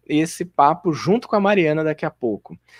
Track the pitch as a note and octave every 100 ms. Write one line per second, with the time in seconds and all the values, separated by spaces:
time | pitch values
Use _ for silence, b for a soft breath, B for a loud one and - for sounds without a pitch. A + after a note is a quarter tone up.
0 | - D3+ D#3+ - F3 - C#3+ E3 F3+ C3+
1 | D#3 A#3 - G#3 G3 G3+ D#3 D3+ D#3 D3+
2 | D#3 - A#2+ G2+ - - _